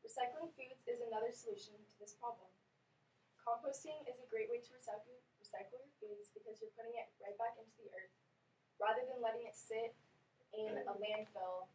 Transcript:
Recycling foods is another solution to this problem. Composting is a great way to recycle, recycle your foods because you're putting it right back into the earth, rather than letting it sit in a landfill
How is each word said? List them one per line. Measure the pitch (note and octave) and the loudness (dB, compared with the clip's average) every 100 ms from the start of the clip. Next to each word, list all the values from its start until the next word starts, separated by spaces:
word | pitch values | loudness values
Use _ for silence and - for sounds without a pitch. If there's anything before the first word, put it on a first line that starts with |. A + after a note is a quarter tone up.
| - | -4
Recycling | - B3 B3+ E4 - | 0 2 0 -4 -6
foods | B3+ C4 - | -12 -10 0
is | A#3+ | 0
another | A#3 A3 A3+ - | 2 4 2 0
solution | A#3 G3+ G#3+ G#3 | -4 -4 -4 -14
to | - - | -20 -14
this | G#3 - | -14 -4
problem. | A#3+ A#3 - - _ _ _ _ _ _ _ _ | -2 -2 -8 -20 _ _ _ _ _ _ _ _
Composting | - A#3 C#4 C#4 D#4 D#4 B3+ | 2 4 4 0 -2 -4 -4
is | B3 | -6
a | - | -2
great | A3 A3 | 2 4
way | A#3+ | 2
to | - | 0
recycle, | - - G#3+ G#3+ - - _ | -10 -4 -4 -4 -16 -18 _
recycle | G#3 - G3 B3+ | -6 -6 -4 -8
your | C#4 - | -12 -10
foods | - G#3 - | -6 -6 -8
because | G#3 A3 A3 | -12 -10 -8
you're | A3 - | -8 -6
putting | A3+ A#3 | -4 -2
it | - _ | -4 _
right | - - | -8 0
back | A#3 A#3 | 0 0
into | A3 - | -12 -14
the | G#3 | -10
earth, | F#3 F#3 _ _ _ _ _ _ _ | -10 -10 _ _ _ _ _ _ _
rather | G#3+ A#3 B3+ | 6 8 6
than | B3+ | 2
letting | A#3 A3 A#3 | 2 2 -2
it | |
sit | - - A3 A3+ A3+ - - _ _ - G#3+ | -6 -2 2 2 -2 -20 -20 _ _ -8 -2
in | G#3+ G#3+ G#3 | 2 2 2
a | G3+ | 2
landfill | G#3 G#3+ G#3+ G3 F#3 F#3 F#3 | 2 2 0 -2 0 0 -4